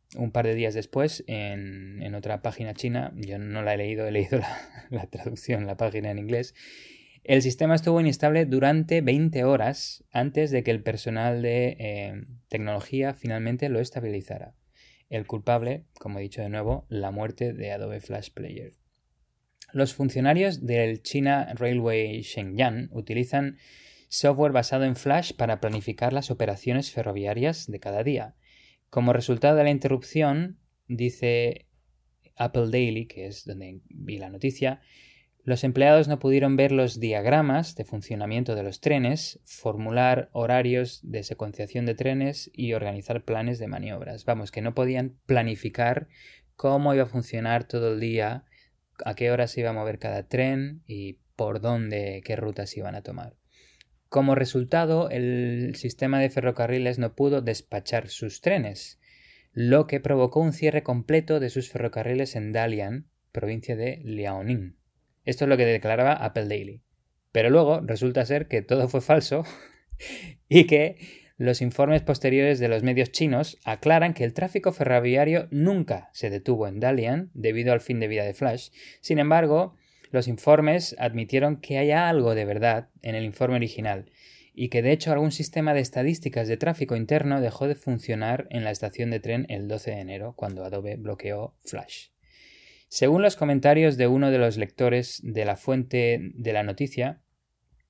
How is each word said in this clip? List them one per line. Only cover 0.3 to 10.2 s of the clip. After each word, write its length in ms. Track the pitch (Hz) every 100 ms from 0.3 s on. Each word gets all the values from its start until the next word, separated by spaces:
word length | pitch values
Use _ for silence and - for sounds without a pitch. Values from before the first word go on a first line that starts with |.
par 160 | 123 113
de 80 |
días 200 | 113 110
después 500 | 107 107 135 151 - -
en, 760 | 110 104 101 98 95 95 101
en 120 | 104
otra 280 | 104 104 104
página 320 | 117 - 110
china, 380 | 104 123 120 131 -
yo 220 | 98 101
no 240 | 104 107
la 120 | 104
he 20 | 104
leído, 280 | 104 110 107
he 40 |
leído 280 | 107 95 131
la, 200 | - - -
<laughs> 160 | - -
la 160 | 120 92
traducción, 600 | - 117 113 - 110 101
la 100 | 98
página 340 | 113 107 104
en 80 | 101
inglés, 360 | 104 120 127 - - - - - _ _
el 160 | - 135
sistema 360 | 131 127 160 165
estuvo 240 | 165 170
inestable 460 | 160 131 151 156 147
durante 540 | 131 139 156 160 165
veinte 440 | 131 139 160 151
horas 600 | 127 135 110 147 - - _
antes 400 | 123